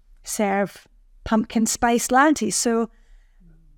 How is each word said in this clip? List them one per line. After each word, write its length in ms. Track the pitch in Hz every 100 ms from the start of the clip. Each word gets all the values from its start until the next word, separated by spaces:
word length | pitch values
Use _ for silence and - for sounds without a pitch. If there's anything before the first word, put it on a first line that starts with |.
| _ -
serve 640 | - - 202 196 196 - _ _ _ -
pumpkin 420 | - 220 214 233 220
spice 440 | - 240 233 -
latte. 400 | 254 302 285 214
So 380 | - 247 226 226 _ _ - _ _ - - _